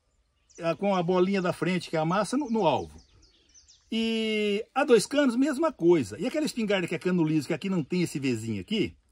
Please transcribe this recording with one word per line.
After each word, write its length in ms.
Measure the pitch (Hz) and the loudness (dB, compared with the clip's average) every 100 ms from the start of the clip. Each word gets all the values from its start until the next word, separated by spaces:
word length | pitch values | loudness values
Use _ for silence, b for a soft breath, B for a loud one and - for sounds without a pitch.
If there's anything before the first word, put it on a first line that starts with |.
| _ _ _ _ _ - | _ _ _ _ _ -6
a, 140 | 170 165 | -4 0
com 200 | 196 190 | 0 0
a 60 | |
bolinha 400 | 170 185 185 196 | 2 2 2 2
da 100 | 180 | 0
frente, 380 | - 156 180 - | -2 -2 -2 -2
que 60 | 160 | -2
é 40 | |
a 60 | 156 | 0
massa, 320 | 190 202 262 | 0 0 -2
no, 140 | 269 | -2
no 160 | 226 170 | 2 2
alvo. 340 | 117 82 - _ _ _ _ _ - _ _ _ | 2 -2 -14 _ _ _ _ _ -20 _ _ _
E 720 | 226 226 226 220 214 208 202 - 269 | -4 -2 -2 -2 -2 -2 -2 -4 -2
a 80 | |
dois 240 | 294 226 - | 4 4 4
canos, 280 | 285 285 233 | 2 2 2
mesma 380 | 277 262 330 | 0 0 -2
coisa. 460 | - 165 170 101 104 | 2 2 4 2 -6
E 80 | 226 | -4
aquela 180 | 302 294 | -2 -4
espingarda 420 | - 214 196 175 | -4 -2 0 -2
que 60 | |
é 60 | 165 | -4
cano 240 | 185 180 | -2 0
liso, 240 | 156 156 131 | 2 0 0
que 60 | |
aqui 140 | 160 196 | -4 -2
não 160 | 185 | -4
tem 200 | 131 180 | -2 -2
esse 160 | 160 151 | -2 -2
Vzinho 420 | 135 113 117 104 | -2 -2 -4 -8
aqui, 340 | 87 208 110 - _ | -4 -4 -4 -6 _